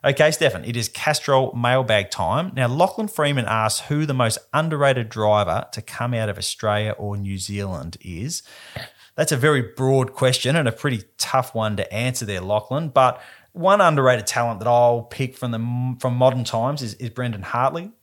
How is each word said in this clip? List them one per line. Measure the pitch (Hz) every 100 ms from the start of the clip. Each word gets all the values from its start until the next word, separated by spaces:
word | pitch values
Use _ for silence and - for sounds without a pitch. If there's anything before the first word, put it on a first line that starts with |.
Okay, | 139 135 156
Stefan, | 160 151 95
it | - 120
is | 110
Castrol | - - 147 - 135 131
mailbag | 120 120 131 120 107 95
time. | - 85 120 185 135
Now, | 123
Lachlan | 135 185 - 214
Freeman | - 147 143
asks | 110 110 110 - -
who | 147 151
the |
most | 131 117 - _
underrated | 143 160 151 143 127 110
driver | 110 107 104 95 82 -
to | -
come | - - 120
out | 117 110
of | 98
Australia | - - 107 104 107
or | - 104 101
New | 98 98
Zealand | 92 101 98 87 76 -
is. | - 85 123 165 - - - - - _ - -
That's | 156
a | 139
very | 147 143
broad | 123 - 131 135 127
question | - 131 127 123 160
and | 135
a |
pretty | - 147 120 - _
tough | - 131 120
one | 113 107 101
to | 95
answer | 107 123 123 104
there, | 95
Lachlan. | 92 104 - 135 160
But | 135 127 - - - _
one | 180 175 202
underrated | 180 147 131 123 104
talent | - 120 107
that | 110
I'll | 120 120 120
pick | 110 - 131 -
from | 123
the, | 113 117 123 127 123
from | 131 123
modern | 127 127 117
times | 113 120 147
is, | 120
is | 104 123
Brendan | 117 123 107
Hartley. | 92 117 131 165 190 _